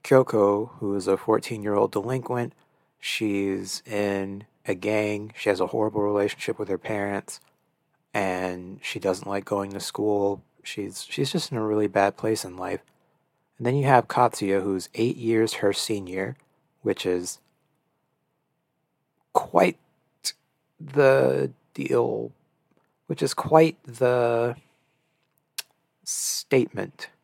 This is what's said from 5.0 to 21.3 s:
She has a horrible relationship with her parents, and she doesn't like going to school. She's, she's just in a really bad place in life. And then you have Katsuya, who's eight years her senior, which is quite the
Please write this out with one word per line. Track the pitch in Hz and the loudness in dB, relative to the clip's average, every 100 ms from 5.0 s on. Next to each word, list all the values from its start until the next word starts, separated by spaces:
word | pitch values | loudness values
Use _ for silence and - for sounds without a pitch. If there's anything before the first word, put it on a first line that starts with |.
| 107 104 107 - | 0 -4 -8 -4
She | 107 | -2
has | 95 | 0
a | 90 | 0
horrible | 113 107 107 | 0 0 0
relationship | 104 104 101 - - 110 | 0 0 0 -2 -8 -6
with | 101 | -6
her | 92 | -6
parents, | - 104 101 98 - - _ _ _ _ _ _ _ | -4 -4 -4 -6 -8 -18 _ _ _ _ _ _ _
and | 107 95 92 92 90 90 101 | -2 -2 -2 -4 -6 -12 -12
she | - 104 | -10 -2
doesn't | 98 92 101 | -2 -2 -2
like | 98 | -6
going | - 101 98 | -2 -2 -2
to | 98 | -6
school. | - - 107 101 101 98 _ _ | -8 -2 0 2 2 -2 _ _
She's, | - - 101 - - | -12 -8 -8 -10 -8
she's | - 139 | -4 -2
just | 180 - | -2 -2
in | 120 | -4
a | |
really | 107 107 104 | 0 2 2
bad | 101 98 - | 2 2 0
place | 110 110 | -2 -2
in | 95 90 | -4 -8
life. | 92 92 _ _ _ _ _ _ _ _ | -8 -8 _ _ _ _ _ _ _ _
And | 120 | 0
then | 139 | 2
you | |
have | 139 127 - | 6 4 4
Katsuya, | - 120 - 101 98 | 2 2 2 0 0
who's | 98 95 - | 0 -2 -4
eight | 104 117 - | -2 -2 0
years | 113 110 113 | 0 2 2
her | - 101 | 2 0
senior, | 98 - 104 92 92 98 131 _ _ _ _ | 0 -4 -4 -4 -6 -6 -8 _ _ _ _
which | 104 95 92 | -4 -2 0
is | 90 90 - _ _ _ _ _ _ _ _ _ _ _ _ _ _ _ _ _ _ _ | -2 -4 -12 _ _ _ _ _ _ _ _ _ _ _ _ _ _ _ _ _ _ _
quite | - - 87 - - _ _ _ _ - - _ _ _ _ | -2 2 4 4 0 _ _ _ _ -10 -10 _ _ _ _
the | 151 139 135 135 131 | -4 4 6 6 4